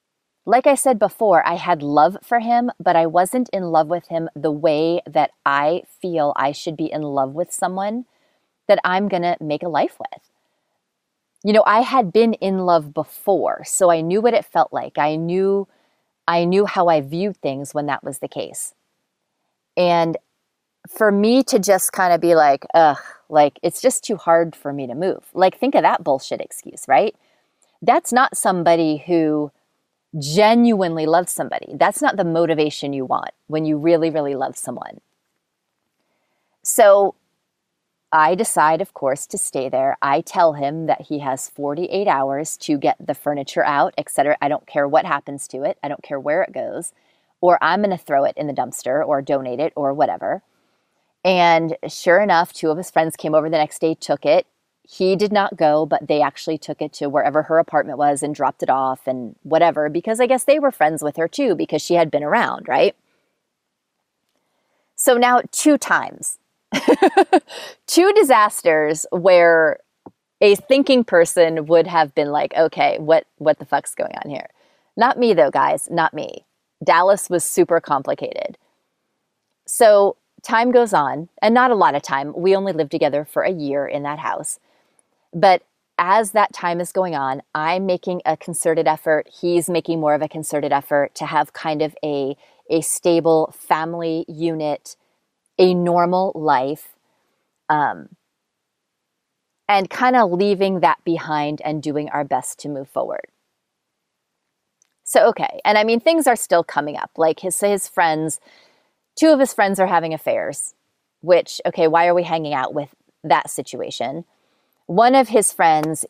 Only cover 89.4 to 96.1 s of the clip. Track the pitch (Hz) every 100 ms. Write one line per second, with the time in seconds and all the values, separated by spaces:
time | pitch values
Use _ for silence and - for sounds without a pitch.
89.4 | 175 175 170 170 165 165 151 147 151 165
90.4 | 151 147 143 143 - 147 143 - 151 160
91.4 | 156 - 165 151 156 - 156 143 135 139
92.4 | _ _ - 160 - - 180 170 165 160
93.4 | 156 - - 156 160 170 165 160 170 156
94.4 | 170 160 151 143 - - _ _ _ _
95.4 | _ - 185 180 175 175 175